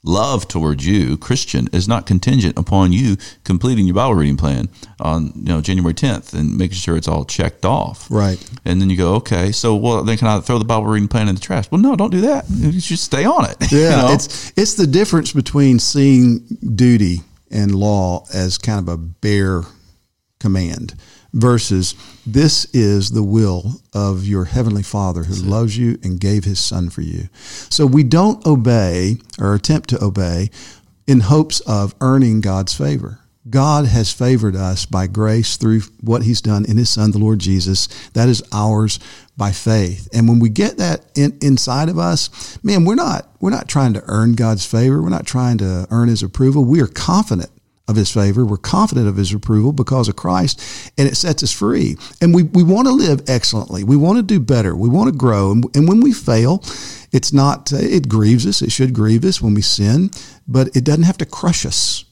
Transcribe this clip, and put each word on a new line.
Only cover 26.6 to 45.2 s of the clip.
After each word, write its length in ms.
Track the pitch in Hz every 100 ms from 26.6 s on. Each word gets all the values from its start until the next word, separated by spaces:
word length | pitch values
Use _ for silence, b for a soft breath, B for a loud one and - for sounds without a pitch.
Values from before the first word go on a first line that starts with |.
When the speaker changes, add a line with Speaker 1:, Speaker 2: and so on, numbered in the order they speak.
| - 92 87
Speaker 2:
for 120 | -
you. 260 | 82 82 87 B B B B
So 180 | - 143
we 160 | 139
don't 420 | 131 165 202 - 165
obey 720 | 143 117 117 95 87 92 113 _ -
or 160 | 98
attempt 360 | 101 - - -
to 120 | -
obey 480 | 104 92 90 85 101 B B B B _ -
in 140 | 131
hopes 400 | 101 151 156 -
of 340 | - 107 101 -
earning 400 | 131 135 123 110
God's 340 | 101 95 95
favor. 460 | - 143 139 95 107 _ _ 120
God 380 | 131 143 147 135
has 260 | 117 104
favored 440 | - 123 127 107 92
us 300 | 92 92 -
by 200 | 95 92
grace 500 | 98 107 110 110 -
through 240 | 110 110 98 _
what 220 | 113 120
he's 160 | 113 113
done 240 | 110 101
in 120 | 107 110
his 140 | 117
son, 200 | - 107
the 80 | 101
Lord 200 | 107 110
Jesus. 480 | 92 95 90 95 - B B
That 140 | 113 120
is 140 | 117 -
ours 460 | 104 107 107 107 - B B B -
by 160 | 101
faith. 560 | 95 113 113 90 92 -
And 160 | 117 113
when 120 | 117
we 80 | 117
get 280 | 107 - -
that 260 | 180 160 _ 143
in, 220 | 143 -
inside 480 | 143 131 - 127 160
of 100 | -
us, 600 | 85 160 - - - -
man, 200 | 208 202
we're 100 | 170 240
not, 320 | 330 - - _
we're 100 | 95
not 180 | 120 -
trying 260 | 143 127
to 80 | 101 -
earn 280 | 104 117
God's 320 | 117 117 107 -
favor. 340 | 113 127 143
We're 60 | 165
not 160 | 180